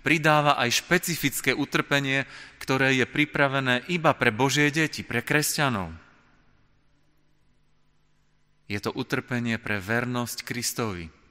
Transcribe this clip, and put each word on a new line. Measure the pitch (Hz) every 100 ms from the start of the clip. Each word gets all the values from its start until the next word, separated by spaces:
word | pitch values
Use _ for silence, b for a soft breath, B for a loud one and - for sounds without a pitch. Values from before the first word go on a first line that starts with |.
pridáva | 135 160 156 151 147 143
aj | 120 -
špecifické | - 175 - 165 139 - -
utrpenie, | 139 139 160 151 143 139 135 143 B B B
ktoré | - 131 131 131
je | 120
pripravené | 143 147 - 139 139 131 123 -
iba | 175 156 131
pre | 123
Božie | 107 135 139 147
deti, | 147 156 - 95
pre | 120
kresťanov. | - 147 147 - 143 110 85 82 - _ _ _ _ _ _ _ _ _ _ _ _ _ _ _ _ _ _ _ _ _ _ _ _ _ -
Je | 101
to | 113 127
utrpenie | 131 131 - 123 117 113
pre | - 104
vernosť | 95 117 120 123 117 - -
Kristovi. | 123 117 - 113 90 82 _ _